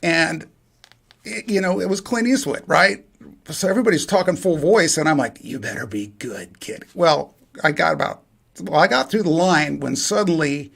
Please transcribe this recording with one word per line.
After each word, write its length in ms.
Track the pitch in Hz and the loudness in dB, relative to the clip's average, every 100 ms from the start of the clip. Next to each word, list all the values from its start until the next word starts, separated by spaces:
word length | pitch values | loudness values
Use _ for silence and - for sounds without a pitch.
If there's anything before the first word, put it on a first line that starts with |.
And, 460 | 170 165 165 160 - _ _ _ _ _ _ _ | 0 0 0 -2 -12 _ _ _ _ _ _ _
it, 260 | - 220 220 | -12 -12 -2
you 120 | 202 | 0
know, 180 | 185 190 | 0 -2
it 100 | 185 | 0
was 120 | 190 | -2
Clint 260 | - 233 240 | -2 -2 2
Eastwood, 360 | 262 - 127 - | 2 0 -6 -2
right? 380 | - 190 - - _ - - - | 0 2 0 -10 _ -20 -20 -14
So 180 | 156 190 | -4 -2
everybody's 380 | 190 226 170 - | 0 2 2 2
talking 300 | 196 - 175 | 0 2 0
full 220 | 190 165 | 0 0
voice, 400 | 147 220 165 156 | 4 4 4 2
and 100 | 156 | 2
I'm 100 | 151 | 2
like, 220 | 120 - | 0 -4
You 180 | - 123 | -12 -8
better 260 | 107 - 113 | -8 -8 -8
be 220 | 107 104 - | -8 -10 -12
good, 400 | 123 101 92 - | -12 -12 -14 -16
kid. 260 | - - - | -14 -14 -14
Well, 420 | - 175 147 - _ _ - | 0 2 2 -2 _ _ -4
I 80 | 160 | -2
got 220 | 147 165 | 2 0
about, 300 | 156 - - _ _ _ - | 0 -2 -6 _ _ _ -16
well, 180 | 90 156 | -2 2
I 80 | 175 | 4
got 220 | 127 131 | 4 0
through 140 | 208 | -2
the 60 | 190 | 0
line 500 | 160 185 170 147 143 | 2 4 2 2 -4
when 160 | 139 131 | -4 -4
suddenly 760 | - 208 202 165 151 143 143 | -2 0 2 2 0 -2 -8